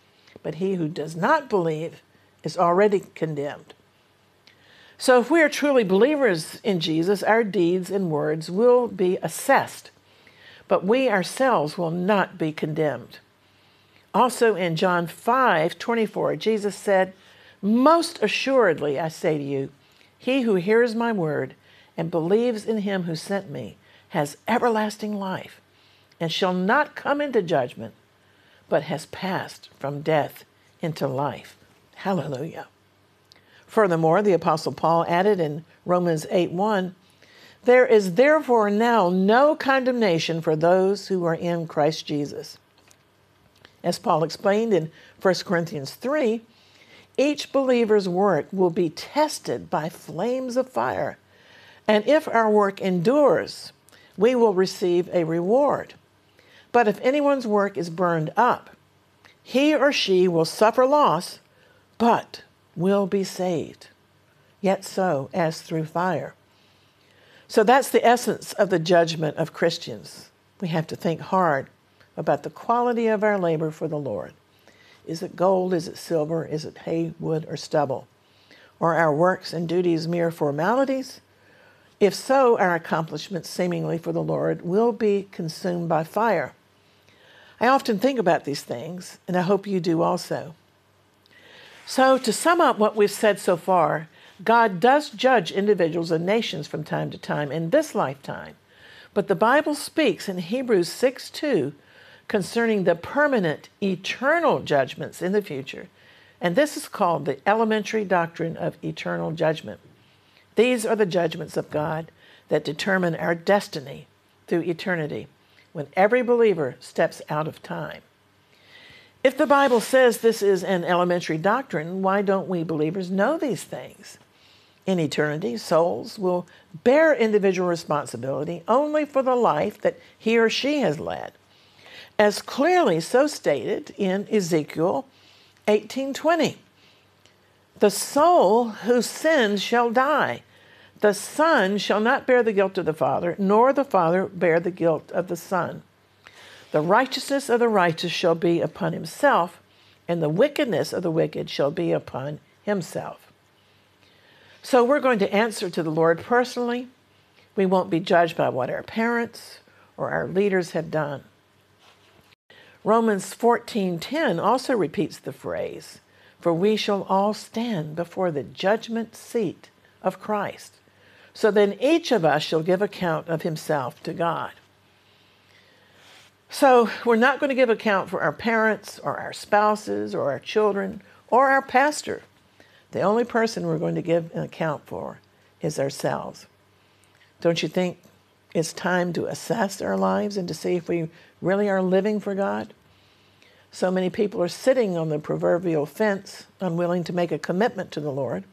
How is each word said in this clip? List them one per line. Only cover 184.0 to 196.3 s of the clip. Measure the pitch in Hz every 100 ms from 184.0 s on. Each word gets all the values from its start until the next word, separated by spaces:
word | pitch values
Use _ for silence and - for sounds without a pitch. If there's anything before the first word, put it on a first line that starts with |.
give | 165 170 165 -
an |
account | 151 - 165 143 -
for | - 69 - _ _ _ _
is | 165 151
ourselves. | 139 - 151 147 - - - _ _ _ _ _ _ _ _ -
Don't | 170 165
you | 156
think | 185 180 - _ _ _ _ _
it's | - 156
time | - 180 180 175
to | 170 -
assess | - - 226 202 -
our | 190 190
lives | 190 190 208 202
and | 175
to |
see | 160 185 180
if | 170
we | 170 160 - - -
really | 170 196 208
are | 190
living | 185 185 208 214
for | 202
God? | 196 196 214 - - _ _ _ _ _ _ _ _ _
So | - 185
many | 185 185
people | 180 202 180
are | 175
sitting | - 262 262 208 170
on | 160
the | 151
proverbial | - 160 175 175 185 156 147
fence, | - 214 196 196